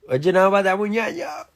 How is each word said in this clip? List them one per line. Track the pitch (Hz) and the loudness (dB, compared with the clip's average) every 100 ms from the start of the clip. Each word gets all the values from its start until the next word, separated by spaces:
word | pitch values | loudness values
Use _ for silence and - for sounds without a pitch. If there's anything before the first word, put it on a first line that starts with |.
What | - 127 | -2 -2
you | 160 | 2
know | 185 190 | 4 4
about | 202 | 4
that | 190 190 | 2 0
Muñaño? | 208 214 226 330 359 381 - | -2 -2 -4 -6 -10 -12 -16